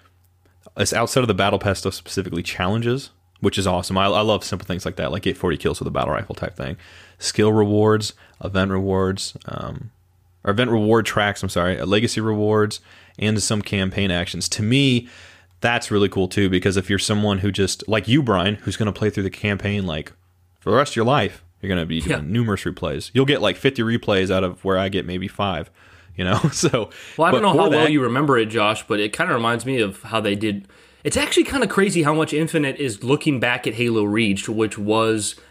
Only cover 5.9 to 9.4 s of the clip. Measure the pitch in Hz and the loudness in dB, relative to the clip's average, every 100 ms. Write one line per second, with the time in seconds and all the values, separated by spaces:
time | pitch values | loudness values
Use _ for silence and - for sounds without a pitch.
5.9 | 65 65 69 - - - - - - - | -2 -2 -2 -6 -8 -10 -8 -10 -10 -14
6.9 | - - - - - 107 107 104 104 107 | -20 -20 -12 -4 2 4 4 4 4 4
7.9 | 107 104 - - - 95 95 98 95 95 | 2 0 -10 -20 -12 -4 0 0 0 0
8.9 | 95 95 95 - - | 0 0 -2 -6 -12